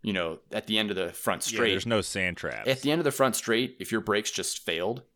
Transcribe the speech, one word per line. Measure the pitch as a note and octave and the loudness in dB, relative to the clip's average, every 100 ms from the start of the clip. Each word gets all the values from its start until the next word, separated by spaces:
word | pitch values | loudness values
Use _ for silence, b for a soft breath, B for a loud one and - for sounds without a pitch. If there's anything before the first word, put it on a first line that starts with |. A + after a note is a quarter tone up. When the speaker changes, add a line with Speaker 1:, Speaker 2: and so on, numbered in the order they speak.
Speaker 1:
you | A2 | -4
know, | F#2+ E2+ E2 - | -2 -2 -6 -8
at | G#2+ - | -6 0
the | G#2+ | 0
end | G#2 | 0
of | F#2+ | 0
the | F2 | -4
front | - - E2+ - | -2 -2 -2 -2
Speaker 2:
Yeah, | A2+ | 0
Speaker 1:
straight, | A2+ | 2
Speaker 2:
there's | F#2 A#2 | 2 2
no | A2 | 2
sand | F#2 G2 F#2 E2+ | 2 0 -2 -2
traps. | D2+ A1 A1 | -4 -2 0
Speaker 1:
at | C3 | 0
the | C#3 | 2
end | D#3+ | 2
of | D3 | 2
the | C3 | 4
front | C3 A2+ | 2 2
straight, | - A2+ A2+ - | 0 2 0 -4
if | - | -2
your | A2 | -2
brakes | G#2 G#2 G#2+ | 2 2 0
just | - - - - | -2 -4 -4 -2
failed, | E2 F#2 C3 - | -2 -2 -4 -8